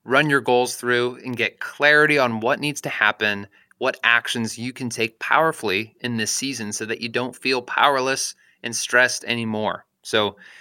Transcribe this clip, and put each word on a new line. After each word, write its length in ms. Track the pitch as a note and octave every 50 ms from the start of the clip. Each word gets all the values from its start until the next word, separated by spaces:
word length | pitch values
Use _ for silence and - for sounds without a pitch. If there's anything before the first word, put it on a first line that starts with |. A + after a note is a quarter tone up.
| _
run 240 | A2+ B2+ C#3+ D3+ D3
your 120 | C#3+ C3
goals 340 | A2+ B2 B2 B2 B2 B2 -
through 440 | - B2 A#2+ B2 A#2+ B2 B2 B2 - -
and 120 | B2+ B2
get 240 | A2 A2 G2 - -
clarity 580 | - - - - C#3+ D3 D3+ D3+ D3+ D3+ D3 C#3
on 220 | B2+ A#2+ A2+ A2
what 180 | A2 B2 C#3 -
needs 200 | C#3 D3 C3+ -
to 60 | - C#3+
happen, 580 | - - G#2+ G#2+ - - G#2+ G#2 G2+ G2+ G2+ - _ _ _ _ _ -
what 200 | A#2+ C3 - -
actions 560 | - A#2 A#2 A#2 - - - A#2+ A2+ G#2+ - A2+
you 140 | A#2 B2+
can 160 | B2 - B2+ A#2
take 280 | - A#2 A2+ A2+ _ -
powerfully 760 | - - - D3 D#3+ D#3+ D3+ - A#2 G2+ F#2 G2+ A2 A2 _ _
in 160 | - A#2+ A#2
this 160 | A2+ A2 -
season 400 | - - C3 C#3 C3 A#2 G#2+ G#2
so 120 | G#2+ - A2
that 140 | G#2+ A2+ -
you 80 | A#2 A#2
don't 280 | A2+ A#2+ B2+ A#2+ -
feel 260 | - - C3 C3 B2
powerless 720 | B2 - - - B2 C#3+ C#3 C3 B2+ C3 C3 - - - - _ _ _ _ _ -
and 100 | A#2+ A2+
stressed 500 | - - - B2 B2 B2+ B2 - - -
anymore. 600 | - A#2+ A#2 A2+ A2 G#2+ G#2+ G#2+ F#2+ F2+ - _ _ _ _
So 340 | _ - A2+ A2 G#2 G2 - - - - - -